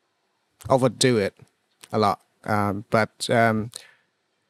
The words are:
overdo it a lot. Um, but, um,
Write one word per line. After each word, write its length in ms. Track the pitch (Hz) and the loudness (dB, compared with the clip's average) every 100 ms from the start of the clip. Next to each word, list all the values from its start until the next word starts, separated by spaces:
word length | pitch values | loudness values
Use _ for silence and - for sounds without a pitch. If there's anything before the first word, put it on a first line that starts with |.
| _ _ _ _ _ _ - | _ _ _ _ _ _ -2
overdo 480 | 131 127 - 131 117 | 2 2 0 0 2
it 180 | 98 - - _ _ _ - | -2 -6 -20 _ _ _ -8
a 80 | 113 | 0
lot. 220 | 104 92 _ _ - | 0 0 _ _ -6
Um, 400 | 104 101 101 110 | -2 -2 -6 -2
but, 400 | 113 107 _ - | -2 -2 _ -2
um, 420 | 123 113 110 110 - - _ _ _ _ _ | 0 2 0 -6 -12 -20 _ _ _ _ _